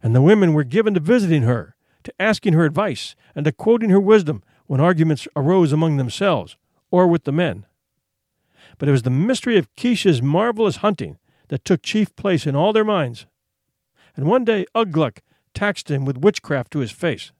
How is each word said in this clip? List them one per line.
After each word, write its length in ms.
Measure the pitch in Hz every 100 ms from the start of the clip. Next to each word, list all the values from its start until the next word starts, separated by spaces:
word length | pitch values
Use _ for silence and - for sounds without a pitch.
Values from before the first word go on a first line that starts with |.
And 100 | 117 123
the 60 |
women 320 | 143 214 185
were 100 | 151
given 300 | 135 165 220
to 60 | 190
visiting 440 | 151 247 190 156
her, 320 | 120 120 76 _ _ _
to 100 | - -
asking 320 | 202 214 208
her 120 | 160 160
advice, 500 | 151 208 117 - - _
and 120 | - 147
to 60 |
quoting 380 | - - 233 220
her 100 | 190
wisdom 440 | 196 214 156 107 _ _ _
when 120 | 135
arguments 480 | 165 170 160 147 - -
arose 360 | 139 185 165
among 260 | 151 160 143
themselves, 600 | 127 - 196 147 85 - _ _ _
or 160 | 180 180
with 160 | 170
the 80 | -
men. 340 | 143 175 101 104 _ _ _ _ _ _ _ _ _ - _
But 100 | 139
it 20 |
was 120 | 135
the 60 | 120
mystery 480 | 127 202 262 254 220
of 160 | 143 -
Kish's 460 | 247 233 196 139
marvelous 560 | 131 160 226 220 220 -
hunting 400 | 208 202 85 - _ _ _
that 180 | 143 -
took 160 | 180
chief 340 | - 220 208 -
place 300 | - 170 151
in 100 | 139
all 180 | 185
their 100 | 220
minds. 420 | 214 202 135 113 - _ _ _ _ _ _ _ _ -
And 120 | 139
one 160 | 247
day 220 | 226 214 180 226
Ugluck 440 | 220 160 143 - _ _ _
taxed 360 | - 208 190 -
him 160 | 139 135
with 120 | 127
witchcraft 540 | 175 - - 139 123
to 80 | 147
his 120 | 120
face. 400 | - - 120 - _